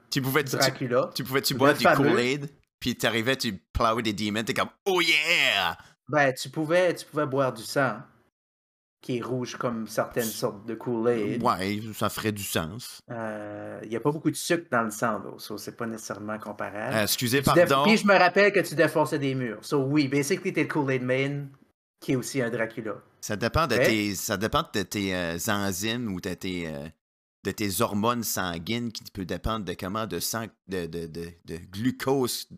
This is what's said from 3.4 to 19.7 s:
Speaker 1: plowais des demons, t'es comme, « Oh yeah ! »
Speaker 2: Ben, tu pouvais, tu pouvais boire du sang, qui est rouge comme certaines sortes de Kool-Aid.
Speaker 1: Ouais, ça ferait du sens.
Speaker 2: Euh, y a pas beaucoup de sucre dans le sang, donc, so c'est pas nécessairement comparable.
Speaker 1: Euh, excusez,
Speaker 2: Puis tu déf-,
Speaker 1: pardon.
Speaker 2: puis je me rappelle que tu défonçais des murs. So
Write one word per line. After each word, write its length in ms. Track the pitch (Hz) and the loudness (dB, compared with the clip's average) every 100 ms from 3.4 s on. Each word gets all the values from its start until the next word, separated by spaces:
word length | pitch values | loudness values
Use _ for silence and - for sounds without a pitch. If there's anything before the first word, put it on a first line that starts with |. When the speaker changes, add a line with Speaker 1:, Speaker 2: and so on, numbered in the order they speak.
| 120 95 - | -2 -4 -8
Speaker 1:
plowais 320 | - 113 113 | 0 2 2
des 80 | 113 | 0
demons, 320 | 101 104 104 | -2 -2 -2
t'es 100 | 117 | -2
comme, « 160 | 104 95 - - | 0 -2 -2 0
Oh 140 | 180 | 2
yeah ! » 760 | 165 151 160 170 135 101 87 78 - _ - | 4 2 4 4 4 4 2 -2 -10 _ -2
Speaker 2:
Ben, 240 | 147 139 | 2 4
tu 160 | 131 135 | 2 -4
pouvais, 460 | 160 156 175 180 | -4 2 4 4
tu 100 | - | 0
pouvais 220 | - 147 147 | -4 -4 0
boire 260 | 135 131 | 2 0
du 120 | 113 | -2
sang, 320 | 104 143 131 110 - _ _ _ _ _ _ _ _ _ | -4 0 0 -2 -10 _ _ _ _ _ _ _ _ _
qui 160 | - 123 | -6 -4
est 20 | |
rouge 360 | 113 127 120 - | -2 -4 -4 -6
comme 300 | 131 113 110 | -4 -4 -4
certaines 380 | - 117 123 | -2 -2 -2
sortes 400 | 113 104 123 104 | -4 -2 -4 -4
de 100 | 113 | -8
Kool-Aid. 680 | 113 - 117 117 120 104 117 | -8 -4 0 2 2 0 0
Speaker 1:
Ouais, 380 | 117 92 95 104 110 | 0 0 0 -2 -6
ça 160 | 104 107 | -4 -2
ferait 240 | - 107 | -2 -2
du 100 | 107 | -2
sens. 580 | 98 104 80 110 - - - | -2 -2 -2 -4 -12 -16 -12
Speaker 2:
Euh, 680 | 117 110 107 104 104 104 104 | -8 -6 -8 -10 -10 -10 -10
y 120 | 107 110 | -6 -2
a 40 | |
pas 120 | 147 | 0
beaucoup 180 | 156 156 | 0 -2
de 60 | 131 | -2
sucre 300 | - 170 170 | 0 -2 0
dans 120 | 123 | 0
le 80 | 113 | 0
sang, 300 | - 120 104 | 0 -2 -2
donc, 220 | - - | -6 -12
so 160 | - 104 | -12 -10
c'est 180 | - - | -10 -8
pas 80 | 113 | -8
nécessairement 520 | 110 - 107 104 107 | -8 -8 -8 -6 -8
comparable. 560 | 107 104 104 101 117 | -8 -8 -8 -6 -2
Speaker 1:
Euh, 80 | 113 | 0
excusez, 400 | 101 - 123 135 | 0 0 2 2
Speaker 2:
Puis 80 | 139 | 4
tu 80 | 147 | 6
déf-, 100 | 170 | 6
Speaker 1:
pardon. 160 | 139 | 6
Speaker 2:
puis 140 | 147 220 | 6 6
je 80 | 202 | 6
me 100 | 190 | 6
rappelle 360 | 180 185 202 | 6 6 4
que 80 | 185 | 4
tu 140 | - | 2
défonçais 440 | 151 156 165 147 156 | 4 4 4 2 2
des 160 | 139 | 0
murs. 240 | 131 123 101 | 0 -2 -6
So 200 | - | -2